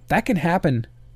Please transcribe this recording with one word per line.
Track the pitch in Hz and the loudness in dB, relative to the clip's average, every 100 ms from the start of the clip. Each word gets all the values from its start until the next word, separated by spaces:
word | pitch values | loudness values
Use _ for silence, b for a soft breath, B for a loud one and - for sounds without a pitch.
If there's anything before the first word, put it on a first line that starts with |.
| - | -2
that | 156 - | 0 0
can | 190 | 0
happen | 165 185 160 120 - - - | 0 2 0 -2 -4 -14 -20